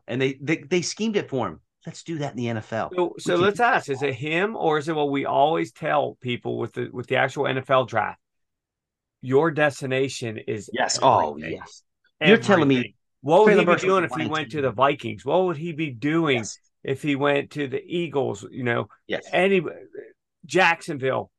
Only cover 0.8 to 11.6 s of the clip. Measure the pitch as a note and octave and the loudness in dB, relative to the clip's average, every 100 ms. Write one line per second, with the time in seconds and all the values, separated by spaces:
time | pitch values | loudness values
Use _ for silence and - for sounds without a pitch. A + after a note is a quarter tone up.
0.8 | E3 - A3 G3+ D3+ C3+ G#2 D#2 _ _ | -2 -4 -2 -2 -2 -4 -4 -6 _ _
1.8 | - - - E3 C#3+ A#2 A#2+ A2+ - A2 | -18 -16 -10 -6 -6 -4 -4 -4 -4 -6
2.8 | F2 F3+ F3 - - F3 F#3+ F#3+ A#3+ A3 | -4 -2 -2 -4 -2 2 2 2 2 2
3.8 | D3+ C3+ C#3 A#2+ D3+ E3 G#3 A3+ D#3+ D3+ | -2 -4 -4 -4 -4 -2 -2 -2 0 0
4.8 | D3 D#3 D3 C#3 C#3 C3 D3 E3 E3 - | 0 -2 0 0 0 2 2 2 -4 -6
5.8 | D#3 D3+ B2+ - B2+ B2 A#2+ A#2+ A#2 - | -2 0 0 -4 -6 -6 -4 -6 -6 -6
6.8 | A#2 A#2+ B2 B2+ C3 C#3 C3 C3 B2+ C3 | -8 -8 -2 0 0 0 -2 -2 2 2
7.8 | B2 A2+ G2+ F2+ _ _ _ _ _ _ | 2 -2 -2 -6 _ _ _ _ _ _
8.8 | _ _ _ _ C3 C3+ E3 D3+ D3+ B2+ | _ _ _ _ 2 4 4 2 0 0
9.8 | C3+ C3 C#3 - A#2+ A2+ - A2 F#2+ A#2+ | -2 0 0 -4 -8 -8 -6 -8 -6 -2
10.8 | A#2+ - C3 G#2+ D#2+ D2 D#2 - | -2 2 4 4 2 -4 -8 -10